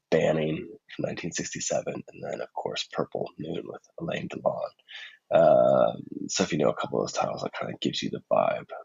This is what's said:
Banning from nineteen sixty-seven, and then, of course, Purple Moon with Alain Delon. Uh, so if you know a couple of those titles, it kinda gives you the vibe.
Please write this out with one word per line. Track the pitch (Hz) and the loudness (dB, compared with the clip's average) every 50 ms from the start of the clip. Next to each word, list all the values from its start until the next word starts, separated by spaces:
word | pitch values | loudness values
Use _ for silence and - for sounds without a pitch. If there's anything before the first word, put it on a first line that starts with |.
| _ _ | _ _
Banning | - 80 80 80 78 80 78 78 78 - - - - - _ - - | 4 4 4 4 4 2 2 0 -2 -4 -6 -10 -16 -18 _ -12 -6
from | - - | -4 -4
nineteen | - 69 - - 85 | -4 -4 -6 -6 -6
sixty-seven, | - - - - - - - - 82 85 - - - | -6 -6 -6 -6 -6 -6 -4 -2 -2 0 -2 -2 -6
and | - - - - - - | -6 -10 -12 -14 -12 -8
then, | 71 - - | -8 -6 -6
of | - - _ | -8 -8 _
course, | - - - - - - - - | -6 -6 -4 -4 -4 -6 -4 -4
Purple | - - - - - - - - - | -4 -4 -2 -4 -6 -6 -6 -8 -10
Moon | - 80 82 - - | -8 -6 -6 -6 -8
with | - - - - _ _ - | -8 -12 -14 -16 _ _ -8
Alain | 85 80 78 78 - - | -6 -4 -4 -4 -4 -6
Delon. | - - - - - - - - - _ _ - - - - - - _ _ _ | -8 -2 -2 -2 -2 -2 -6 -8 -10 _ _ -18 -16 -16 -16 -16 -18 _ _ _
Uh, | - 82 82 76 67 60 62 67 67 64 57 57 - - - - - - - | 6 6 8 8 8 8 8 6 6 6 4 4 2 -2 -10 -12 -10 -10 -8
so | - - - 92 | -4 -2 0 0
if | - | 0
you | 90 73 | 2 2
know | 71 58 | 2 2
a | - | 2
couple | - - - - 55 | 0 -4 -2 -2 -2
of | 50 | -2
those | - - | -2 -2
titles, | - - - 55 - - | -2 -2 -2 -2 -4 -6
it | - - - | -8 -6 -6
kinda | - - - - | -8 -8 -6 -4
gives | - 62 - - - | -4 -4 -4 -4 -4
you | - | -6
the | - - - _ | -6 -8 0 _
vibe. | - 52 50 50 - - - - - - | 4 4 4 4 0 -2 -6 -10 -14 -16